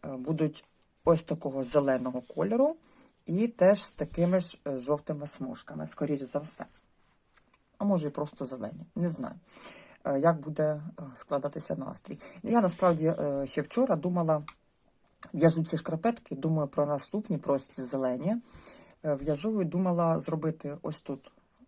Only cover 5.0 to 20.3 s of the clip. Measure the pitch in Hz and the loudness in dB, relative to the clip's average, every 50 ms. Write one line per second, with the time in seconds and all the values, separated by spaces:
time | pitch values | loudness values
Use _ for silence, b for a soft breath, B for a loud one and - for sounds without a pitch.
5 | - - 151 143 147 143 - - 135 127 117 - - - 151 151 156 156 - - | 0 -6 -6 -4 -2 -2 -2 -2 -4 -6 -8 -10 -12 -12 -10 -10 -10 -10 -6 -4
6 | 147 143 147 139 135 120 - 147 151 151 - - - - _ _ _ _ _ _ | -2 0 0 -2 -2 -4 -6 -4 -2 0 -2 -2 -2 -8 _ _ _ _ _ _
7 | _ _ _ _ _ _ _ - _ _ _ _ _ _ _ - 208 202 196 175 | _ _ _ _ _ _ _ -20 _ _ _ _ _ _ _ -2 0 2 2 2
8 | 151 151 - 151 151 147 - - 139 135 131 123 107 - - - - - - - | 2 -2 -4 -4 -6 -6 -4 -4 -4 -4 -4 -4 -6 -10 -10 -12 -16 -12 -4 -2
9 | 175 175 160 - - - - - B B B B B B B B B B B B | 0 0 0 -2 -4 -8 -10 -14 B B B B B B B B B B B B
10 | - 139 139 139 147 170 170 151 135 156 151 - 156 151 151 147 151 175 - - | -4 -2 -2 4 4 4 4 4 -2 -8 -2 0 0 0 0 -2 -6 -12 -12 -12
11 | 170 135 131 - - - 147 139 139 143 - 160 - - - - 131 - - - | -14 -12 -12 -12 -8 -4 -4 -2 -2 -2 -4 -4 -4 -4 -4 -4 -6 -8 -10 -12
12 | - - - - B B B 180 B - 226 240 202 175 175 - 190 180 170 156 | -12 -12 -14 -14 B B B -10 B 2 4 6 6 4 2 4 4 4 4 4
13 | 156 160 - - 151 143 139 139 139 135 - 156 147 - - 233 262 - 185 156 | 2 0 2 2 -2 -2 -2 -2 -2 -2 -2 -4 -4 -2 0 0 2 2 2 0
14 | 139 180 175 175 165 160 156 151 151 - - _ _ _ _ _ _ _ _ _ | 0 0 0 0 2 2 2 0 0 -6 -16 _ _ _ _ _ _ _ _ _
15 | _ _ _ - - - - 143 160 165 160 165 160 - - 160 - - 160 160 | _ _ _ -16 -16 -8 0 6 6 6 6 6 0 0 0 -2 -2 -2 -4 0
16 | - 226 233 - - - 143 135 139 160 160 156 147 143 - - 147 147 147 139 | 2 0 0 0 -6 -10 -10 -4 0 0 2 2 0 0 2 0 2 2 2 -2
17 | - - - 214 208 - 180 139 - - 139 135 - - - - 131 123 139 135 | -4 -4 -6 -6 -4 -2 -4 -4 0 0 0 0 0 -4 -6 -4 -4 -2 -2 -2
18 | 131 127 127 127 147 190 226 240 B B B B B B B B B B B B | 0 0 -2 0 0 0 -2 -2 B B B B B B B B B B B B
19 | - 156 147 135 139 156 151 139 170 220 220 208 180 156 175 175 190 180 175 170 | -2 -2 -2 -2 0 -2 -2 0 0 -2 0 0 0 0 0 0 0 2 2 2
20 | 170 165 165 160 151 - | 2 2 2 0 0 -2